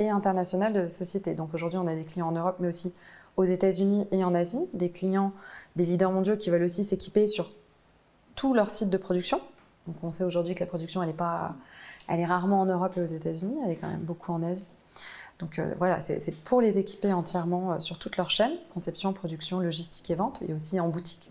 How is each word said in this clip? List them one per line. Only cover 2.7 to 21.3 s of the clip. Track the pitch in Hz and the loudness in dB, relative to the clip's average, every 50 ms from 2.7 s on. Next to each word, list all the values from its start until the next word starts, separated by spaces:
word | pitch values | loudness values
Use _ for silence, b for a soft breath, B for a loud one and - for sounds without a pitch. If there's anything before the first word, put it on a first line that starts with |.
| 170 - - 180 - B B B B B B B B - | -2 -2 -6 -6 -8 B B B B B B B B 2
aux | 190 | 4
États-Unis | 180 185 185 190 190 185 175 196 196 202 208 202 - - | 4 4 4 4 4 4 4 4 4 4 4 2 2 2
et | 190 185 | 2 4
en | 180 175 | 4 4
Asie, | 175 175 175 180 254 349 370 - | 4 2 2 0 -4 -4 -4 -2
des | 190 180 175 | -2 -2 -2
clients, | 175 - - 190 190 196 196 196 196 B B B B B B B B | -2 -2 -2 0 2 2 2 2 0 B B B B B B B B
des | 160 180 | 0 2
leaders | 170 180 175 190 185 185 | 2 4 4 4 4 4
mondiaux | 190 190 190 214 | 2 2 2 2
qui | 208 208 185 | 0 2 2
veulent | 170 170 175 | 4 4 4
aussi | 175 175 - 208 | 2 2 0 0
s'équiper | 202 196 185 - - - 208 214 | 0 -2 -2 -4 0 4 4 4
sur | 208 208 - 202 - - - - _ _ _ _ _ _ _ _ _ _ _ _ _ - | 4 2 -2 -4 -6 -8 -20 -20 _ _ _ _ _ _ _ _ _ _ _ _ _ -10
tout | - - 269 262 | -2 2 4 6
leur | 233 208 208 | 6 4 4
site | - - 220 190 | 2 -2 0 2
de | 175 190 | 2 0
production. | 190 - 180 180 180 - - 359 - - - - - _ _ _ _ | 0 0 0 0 2 0 -2 -2 -2 -6 -20 -20 -20 _ _ _ _
Donc | 170 165 - - | -12 -12 -8 -6
on | 170 | -6
sait | 160 - 185 | -4 -2 -2
aujourd'hui | 180 165 175 170 170 180 | 0 0 0 0 0 -2
que | - | -4
la | 175 | -4
production, | - - 170 165 170 - 185 180 | -4 -4 -6 -6 -4 -4 -2 -2
elle | 165 | -2
est | 156 | -2
pas, | 160 175 170 170 165 165 165 160 B B B B B B B B B B - | -2 -2 -2 -2 -2 -4 -6 -8 B B B B B B B B B B -2
elle | - 170 | 0 0
est | 170 | 2
rarement | 165 180 180 175 190 196 196 | 2 2 2 4 4 4 4
en | 190 | 4
Europe | 190 185 175 180 185 185 180 | 4 2 2 0 0 0 0
et | |
aux | 175 | -2
États-Unis, | 165 160 160 156 160 160 160 180 202 254 311 269 | -2 -2 -4 -4 -4 -4 -2 -4 -4 -4 -2 -2
elle | 196 | -2
est | 165 | -2
quand | 156 160 160 | -4 -4 -6
même | 156 160 | -6 -6
beaucoup | 165 160 175 170 - - 170 | -6 -6 -8 -8 -6 -4 -2
en | 165 165 | -2 0
Asie. | 170 180 190 196 - - - B B B B B B B B B B B _ | -2 -2 -4 -6 -14 -20 -20 B B B B B B B B B B B _
Donc, | 175 160 - - | -10 -8 -4 -4
euh, | 156 151 147 - | -4 -2 0 0
voilà, | 180 185 175 - | 2 2 2 2
c'est, | - - - - | 0 -2 -4 -4
c'est | - - 156 | -4 -6 -8
pour | - - - 247 247 | -8 -2 2 4 6
les | 233 214 202 202 | 6 6 4 4
équiper | 190 - - - - 202 190 | 0 0 -4 -2 0 2 2
entièrement, | 175 170 - - 180 170 170 175 180 185 190 170 | 2 0 0 -2 -2 0 0 0 0 0 0 -2
euh, | 165 | -2
sur | 165 - 180 - | -4 -6 -8 -8
toute | - - - - | -8 -6 -2 -2
leur | 180 160 | -2 0
chaîne, | - - 208 254 320 - - - - | 2 2 2 2 2 -4 -8 -8 -8
conception, | 175 - 175 160 - - 196 190 | -6 -6 -6 -6 -4 -2 -4 -4
production, | - - 165 160 156 156 - 185 185 | -2 -6 -8 -6 -6 -6 -4 -2 -2
logistique | 180 170 160 156 170 - - - - - | 0 0 -2 -2 -6 -8 -12 -14 -4 -4
et | 170 | -2
vente, | 165 196 262 - - - | 0 0 -2 -2 -6 -6
et | - 156 | -6 -4
aussi | 156 156 - 190 185 | -6 -6 -2 -2 0
en | 170 170 | 0 0
boutique. | 160 175 175 - - - - - | 0 -2 -6 -8 -12 -14 -20 -18